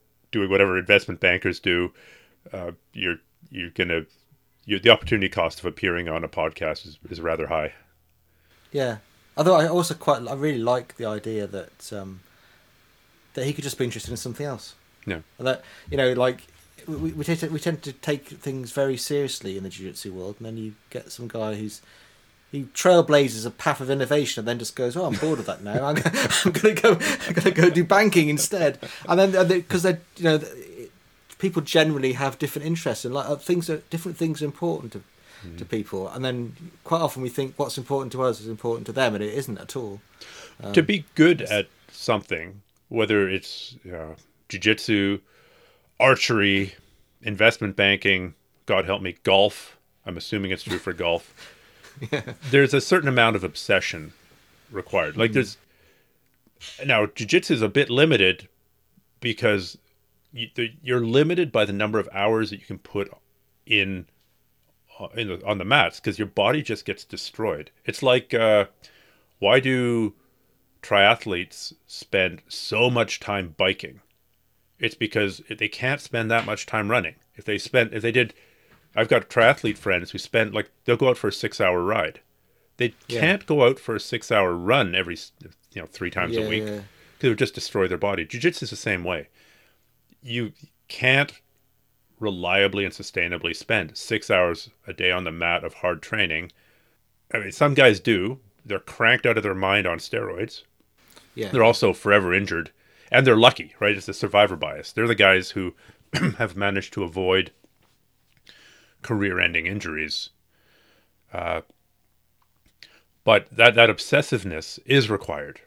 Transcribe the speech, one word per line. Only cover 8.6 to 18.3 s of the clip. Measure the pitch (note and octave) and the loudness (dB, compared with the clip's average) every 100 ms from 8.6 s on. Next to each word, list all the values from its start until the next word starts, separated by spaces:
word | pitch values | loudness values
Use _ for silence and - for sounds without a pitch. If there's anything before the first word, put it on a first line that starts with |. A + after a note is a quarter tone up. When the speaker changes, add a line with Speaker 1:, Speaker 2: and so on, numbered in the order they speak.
| _ | _
Speaker 2:
Yeah. | C#3+ B2+ G#2+ - _ _ - | -4 -4 -6 -14 _ _ 0
Although | D#3 D#3+ | 4 4
I | D#3+ | 4
also | F3 E3 | 0 -2
quite, | D#3+ - C3 A#2 | -2 0 0 -2
I | C3+ | -4
really | D3+ C3 | -2 -2
like | A#2 B2+ A#2+ - | 0 -2 -4 -10
the | A2+ | -8
idea | G#2+ A2 A2 G2+ | -6 -6 -6 -6
that, | G2 E2 _ - | -10 -14 _ -16
um, | G#2 F#2+ F#2+ - _ _ _ _ _ _ _ _ _ _ | -14 -14 -16 -20 _ _ _ _ _ _ _ _ _ _
that | - C3+ | -6 -6
he | |
could | D3 | -6
just | C#3 - | -8 -4
be | |
interested | B2 A2 - | -6 -6 -10
in | A#2+ | -10
something | B2+ A#2 D3 | -10 -8 -8
else. | A#2 - - _ _ - | -10 -12 -20 _ _ -10
Speaker 1:
Yeah. | E2 - - | -10 -12 -6
Speaker 2:
And | B2+ | -4
that, | B2+ - - - | -4 -8 -20 -6
you | C#3 | 0
know, | B2+ | 2
like, | B2 B2+ B2 - _ _ - - | 2 0 -2 -12 _ _ -20 -12
we, | D3+ | -8
we, | D#3+ | -6
we | D#3 | -6
tend | D3 E3 | -4 -4
to, | D#3+ | -4
we | D3+ | -4
tend | F3 D#3+ | -4 -6
to | C#3 | -8
take | C3 - C#3+ | -8 -6 -6
things | - | -8